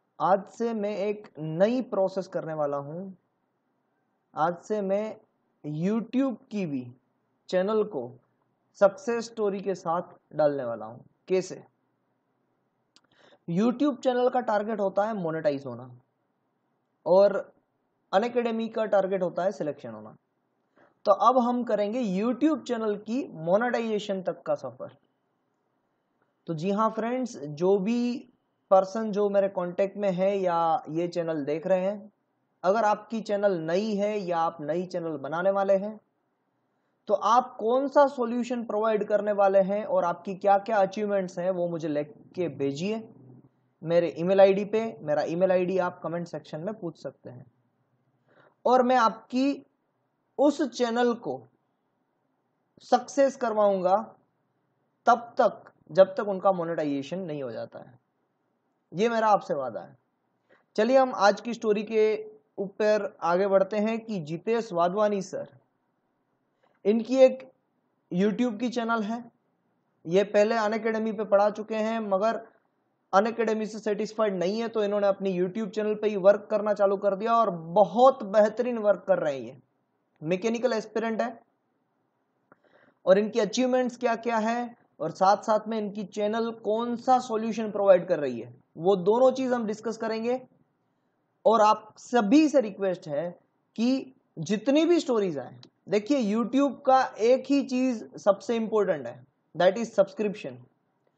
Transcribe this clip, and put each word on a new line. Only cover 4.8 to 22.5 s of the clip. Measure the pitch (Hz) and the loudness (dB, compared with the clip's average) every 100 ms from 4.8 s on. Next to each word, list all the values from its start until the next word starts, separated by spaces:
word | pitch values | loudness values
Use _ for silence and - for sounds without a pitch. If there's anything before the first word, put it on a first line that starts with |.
मैं | 190 196 220 202 _ _ _ _ 151 | -2 -2 -4 -10 _ _ _ _ -10
YouTube | 151 180 226 - 247 269 214 _ | -4 -2 -2 -2 -2 -2 -4 _
की | 208 175 | -6 -4
भी | 135 123 - _ _ _ _ - | -6 -8 -16 _ _ _ _ -4
चैनल | 180 190 220 | -2 0 0
को | 208 143 120 123 _ _ _ _ _ | -2 -4 -10 -14 _ _ _ _ _
सक्सेस | - 196 196 - 233 226 | 4 4 4 -6 -6 -6
स्टोरी | - 208 196 | -4 -4 -2
के | 190 180 | -6 -6
साथ | 170 170 - - _ 151 | -4 -4 -4 -14 _ 0
डालने | 151 143 | 2 2
वाला | 120 113 107 | -6 -8 -10
हूँ। | 127 - _ - | -16 -20 _ -2
कैसे? | 185 180 143 - _ _ _ _ _ _ _ _ _ _ _ _ _ _ _ _ _ - | -2 -2 -10 -18 _ _ _ _ _ _ _ _ _ _ _ _ _ _ _ _ _ -6
YouTube | 175 233 240 294 254 | 0 0 2 0 0
चैनल | 262 247 247 | -2 2 2
का | 254 | 0
टारगेट | 240 208 208 214 | 0 -2 -2 -2
होता | 196 185 | -2 0
है | 208 | -2
मोनेटाइज | 214 165 160 151 139 135 | -2 -4 -2 -2 -2 -6
होना | 120 127 123 _ _ _ _ _ _ _ _ _ _ 156 | -14 -16 -20 _ _ _ _ _ _ _ _ _ _ 2
और | 185 202 196 - _ _ _ _ _ - 190 | 6 6 2 -8 _ _ _ _ _ 0 0
Unacademy | 240 247 233 226 226 | 2 0 -2 -2 -4
का | 220 220 | -4 0
टारगेट | 202 190 190 | 2 2 0
होता | 180 135 | -2 -2
है | 185 | -4
सिलेक्शन | 196 151 143 120 | -2 -6 -8 -10
होना। | 110 107 - _ _ _ _ _ _ _ _ - | -14 -16 -20 _ _ _ _ _ _ _ _ 2
तो | |
अब | 202 214 254 | 4 6 4
हम | 240 247 | 2 -2
करेंगे | 240 208 202 240 226 180 | -2 -2 -2 -2 -2 -2
YouTube | 226 240 302 | -2 2 0